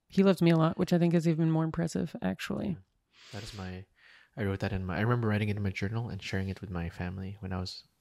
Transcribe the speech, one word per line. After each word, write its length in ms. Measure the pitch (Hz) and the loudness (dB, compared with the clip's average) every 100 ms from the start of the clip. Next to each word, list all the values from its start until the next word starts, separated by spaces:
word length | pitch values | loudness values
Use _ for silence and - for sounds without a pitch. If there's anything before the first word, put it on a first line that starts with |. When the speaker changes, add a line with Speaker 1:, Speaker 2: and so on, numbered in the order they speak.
| _ | _
Speaker 1:
He 140 | - | 4
loves 200 | 196 180 | 6 6
me 80 | 170 | 6
a 60 | 165 | 6
lot, 200 | 160 - | 4 2
which 140 | 185 | 2
I 60 | 175 | 4
think 160 | 170 | 4
is 120 | 170 160 | 4 2
even 240 | 156 165 | 2 2
more 140 | 160 | 2
impressive, 500 | 160 160 170 185 175 - | 0 -2 -2 -2 -4 -4
actually. 480 | 185 - - - - | -4 -4 -6 -4 -4
Speaker 2:
Yeah. 60 | - - _ _ _ - | -6 -10 _ _ _ -14
That 100 | 104 | -12
is 120 | 107 | -10
my, 300 | 107 92 92 92 _ - - _ - | -10 -10 -10 -14 _ -20 -20 _ -4
I 80 | |
wrote 160 | 101 98 | -2 -2
that 120 | 98 | -2
in 120 | 98 | -2
my, 140 | 92 87 | -2 0
I 20 | |
remember 280 | 110 120 113 | 2 2 2
writing 200 | 104 107 | 2 0
it 80 | 104 | 0
in 60 | |
my 80 | 98 | -2
journal 400 | 95 98 113 117 | -2 -4 -4 -6
and 120 | 98 | -8
sharing 280 | - 95 95 | -4 -4 -4
it 100 | 95 | -6
with 80 | 87 | -8
my 200 | 87 85 | -6 -6
family 460 | - 90 95 95 101 | -6 -8 -8 -10 -10
when 120 | 95 | -8
I 40 | 92 | -6
was, 240 | 92 - - _ | -6 -10 -18 _